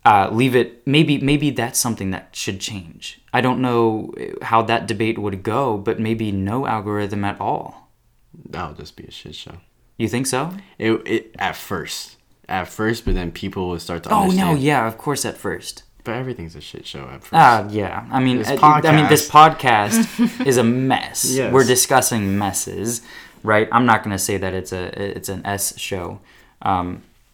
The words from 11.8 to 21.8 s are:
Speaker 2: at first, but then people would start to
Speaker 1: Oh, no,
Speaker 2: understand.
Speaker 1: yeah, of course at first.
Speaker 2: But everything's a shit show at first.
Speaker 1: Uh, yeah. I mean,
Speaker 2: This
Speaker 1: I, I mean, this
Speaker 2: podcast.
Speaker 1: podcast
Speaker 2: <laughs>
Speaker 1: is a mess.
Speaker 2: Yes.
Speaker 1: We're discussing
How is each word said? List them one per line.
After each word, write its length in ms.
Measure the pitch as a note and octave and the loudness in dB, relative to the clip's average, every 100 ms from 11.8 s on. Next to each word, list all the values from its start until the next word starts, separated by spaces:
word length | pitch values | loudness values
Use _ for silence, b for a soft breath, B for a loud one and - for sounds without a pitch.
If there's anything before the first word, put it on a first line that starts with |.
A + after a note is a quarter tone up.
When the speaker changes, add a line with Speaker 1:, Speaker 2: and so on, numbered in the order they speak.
| D2 - - _ _ _ - | -8 -12 -14 _ _ _ -6
Speaker 2:
at 200 | F#2 F2 | -6 -6
first, 360 | - A2 A2+ | -4 -2 -2
but 100 | G#2 | -2
then 180 | F#2 E2+ | -2 -2
people 380 | - G2 F#2+ F2+ | -6 -8 -6 -6
would 100 | E2+ | -6
start 240 | - E2+ | -6 -10
to 60 | - | -2
Speaker 1:
Oh, 60 | G#3+ | 0
no, 40 | |
Speaker 2:
understand. 360 | F#3 F#3 F3 D3 | 2 2 2 2
Speaker 1:
yeah, 260 | C#3+ C#3 A2+ | 2 2 0
of 100 | - | -4
course 260 | D3+ C#3 | -4 -4
at 120 | A2+ - | -4 -6
first. 460 | G2 E2+ - - - _ | -8 -8 -10 -16 -20 _
Speaker 2:
But 100 | A#2+ A#2 | -8 -6
everything's 380 | C3 G#2+ E2 | -6 -10 -12
a 60 | D#2 | -14
shit 260 | - - - | -18 -16 -14
show 220 | - B2+ | -14 -14
at 140 | C3+ | -16
first. 80 | - | 0
Speaker 1:
Uh, 320 | E3 C3+ A2+ G#2 | 6 8 8 2
yeah. 360 | G#2+ F#2 F2+ A2+ | -4 -4 -6 -4
I 80 | B2+ | 0
mean, 180 | B2+ B2 | 2 2
Speaker 2:
This 100 | A2 | 0
Speaker 1:
I, 300 | C3+ D3+ D3+ | 6 6 6
I 100 | D#3+ | 6
mean, 140 | D#3 D3 | 6 6
this 200 | D3 - | 4 6
Speaker 2:
podcast. 760 | D3+ D#3 - C3 G#2+ G#2 A2+ | 8 8 6 2 4 4 2
Speaker 1:
podcast 420 | - - A#3 - C#3+ | 0 0 -2 0 2
Speaker 2:
<laughs> 0 | |
Speaker 1:
is 100 | B2 | 4
a 40 | |
mess. 600 | A2+ B2+ C3 A2+ - - | 4 2 0 0 -2 -6
Speaker 2:
Yes. 280 | C3 C3 A#2+ | -2 -2 4
Speaker 1:
We're 120 | C3 | 4
discussing 720 | A#2+ B2 | 6 4